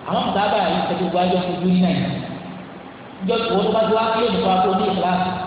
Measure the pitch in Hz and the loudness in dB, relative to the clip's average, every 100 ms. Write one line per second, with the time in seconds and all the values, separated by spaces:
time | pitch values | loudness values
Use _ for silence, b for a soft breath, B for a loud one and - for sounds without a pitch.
0 | - 185 - 196 208 214 175 180 175 175 | -2 -2 0 0 0 0 0 0 -2 -2
1 | 185 175 185 185 - 175 185 180 180 - | -2 0 2 0 0 -2 2 4 4 2
2 | 127 127 - - - - - - - - | -2 -4 -8 -10 -12 -14 -14 -16 -16 -18
3 | - - 190 226 226 185 - 220 214 220 | -18 -8 -2 0 2 2 2 2 2 2
4 | 226 226 233 185 190 185 190 190 208 185 | 2 2 2 2 2 4 2 2 0 0
5 | 180 180 180 - | 0 0 0 -4